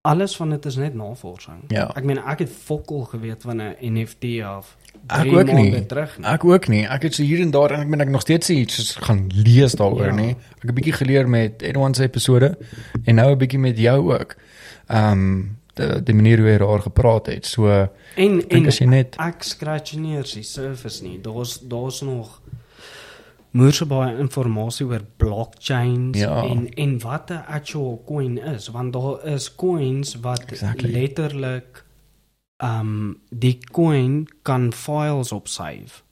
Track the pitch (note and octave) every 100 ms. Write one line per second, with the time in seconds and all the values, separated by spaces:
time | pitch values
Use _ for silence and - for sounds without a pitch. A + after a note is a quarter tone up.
0 | D#3 D#3 G3 - D#3+ D3+ D3 B2+ C#3+ B2
1 | G#2 A#2 G2 F2+ - E2+ C#3+ - - -
2 | C3+ C#3 C3 D3+ D#3 - - D3+ - D3
3 | A#2+ A#2+ A2+ A2+ A#2+ A#2 G#2+ - A#2+ A2+
4 | A2+ - A#2+ A#2 G#2 G2 G2 _ _ -
5 | - - E3 E3+ C3+ E3 G2+ - G2+ B2+
6 | D3+ - G#2 D#3 F3 F3+ - G#2+ G#2+ C3+
7 | D#3+ - D3 E3 D#3+ C#3+ D3 D3 D3 D3
8 | C#3+ C3+ - D#3+ - E3 A#2+ - A2 -
9 | - G2+ F#2+ F#2+ G#2+ A#2+ C3+ - G2+ G2
10 | G2 G2+ A2+ B2 - - A#2+ A#2+ C#3+ D3+
11 | C3 C#3 B2+ A#2 A2 - - C#3 C3+ B2
12 | C3 - - B2 C3+ F#3 - - - -
13 | A#2 A2+ B2+ C#3 C3 C3+ C3 A2+ A#2 C3+
14 | E3+ - - - _ - - - _ A2
15 | G#2+ G2 F#2+ F#2+ G2+ G#2+ _ - - -
16 | A#2+ A2 A2 A2+ A2 G#2+ G2+ G#2 G2+ -
17 | A#2+ A2+ - - - - G#2+ G2+ G2 -
18 | - - G3 F#3 F3 F3 D#3 B2+ B2+ C3
19 | B2+ - E3 E3+ - - D3+ D#3 D3+ D3+
20 | D#3 D3+ B2+ G#2+ - - C3+ C3 A#2 -
21 | F#2+ F#2 A2 A2 A#2+ - B2+ A#2 B2+ B2+
22 | C#3 B2+ A2 - - - _ _ - -
23 | - - - _ _ B2 C3+ D3 D#3 C3+
24 | C3 A#2 C#3 - B2+ A2 A2+ - C3+ A#2+
25 | G2+ _ G#2+ G2+ A2+ _ - C3 B2 B2
26 | B2+ G#2 G#2 - A#2+ B2 A#2+ A#2+ D3 B2+
27 | A2+ D3 - E3+ - D3+ D3 D3+ C3+ A#2
28 | - D3 C3 A#2+ B2+ B2+ - A#2 B2+ B2+
29 | C3 C#3 D#3 C#3+ - _ F#3 F3 C3 C3
30 | C#3+ B2 B2 B2 - - G#2 A#2+ B2 A#2
31 | C3+ - D#3 C#3+ C3 B2+ - - _ _
32 | _ _ _ _ _ _ B2 A2 A2 G#2+
33 | G#2+ F#2 _ B2 B2+ B2 - - E3 D3
34 | B2+ C#3+ D#3 _ - B2+ B2 B2 - D3
35 | D3+ D3 A#2+ G#2 - - E2 G#1+ G1+ -
36 | _